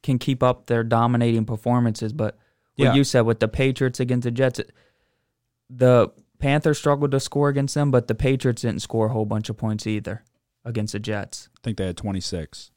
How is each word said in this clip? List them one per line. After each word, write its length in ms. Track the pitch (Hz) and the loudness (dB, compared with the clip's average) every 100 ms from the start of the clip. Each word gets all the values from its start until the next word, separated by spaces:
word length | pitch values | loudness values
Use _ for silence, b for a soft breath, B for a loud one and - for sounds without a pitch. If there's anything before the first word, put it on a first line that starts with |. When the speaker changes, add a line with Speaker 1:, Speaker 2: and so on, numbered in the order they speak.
Speaker 1:
can 160 | - 123 | 0 -2
keep 240 | - 131 | -2 0
up 240 | 127 123 - | 0 0 -2
their 180 | 117 | -2
dominating 600 | 113 117 120 120 117 113 110 | 0 2 2 2 2 0 -2
performances. 680 | 110 120 120 120 110 110 | -4 0 2 2 -2 -6
But 240 | 147 107 - _ _ _ - | -4 -4 -6 _ _ _ 0
what 100 | 139 | 2
Speaker 2:
Yeah. 80 | 135 | 4
Speaker 1:
you 80 | |
said 180 | 135 127 | 4 2
with 180 | 113 113 | 2 2
the 80 | 113 | 0
Patriots 520 | - 135 131 131 - | 2 0 2 -2 -2
against 240 | 123 123 | -2 -2
the 80 | 120 | -2
Jets, 260 | 117 131 - | 0 0 0
it, 120 | - _ _ _ _ _ _ _ _ _ _ | -12 _ _ _ _ _ _ _ _ _ _
the 400 | 127 127 123 104 _ _ _ | 2 6 6 4 _ _ _
Panthers 400 | 139 147 156 147 | 0 2 2 0
struggled 320 | 147 143 147 | 0 2 2
to 80 | 135 | 0
score 300 | - 143 143 | -2 0 2
against 260 | 139 139 147 | 2 0 0
them, 160 | 143 | 2
but 160 | 127 117 | 2 0
the 80 | 120 | 0
Patriots 480 | 131 131 127 117 | 2 2 0 0
didn't 180 | 117 - | -4 -4
score 240 | - 113 110 | -4 -2 0
a 20 | |
whole 160 | 113 107 | 0 -2
bunch 220 | 107 107 | -4 -4
of 80 | 110 | -6
points 280 | 110 107 110 | -4 -4 -4
either 380 | 107 104 107 _ _ _ _ 120 | -6 -6 -12 _ _ _ _ -8
against 280 | 113 107 | -6 -4
the 60 | 104 | -6
Jets. 500 | 110 104 98 - - _ | -6 -6 -8 -14 -20 _
Speaker 2:
I 40 | |
think 140 | 117 104 | -10 -4
they 80 | 92 | -6
had 120 | 87 | -4
twenty-six. 760 | 104 95 - 87 78 - - | -6 -6 -6 -8 -10 -16 -20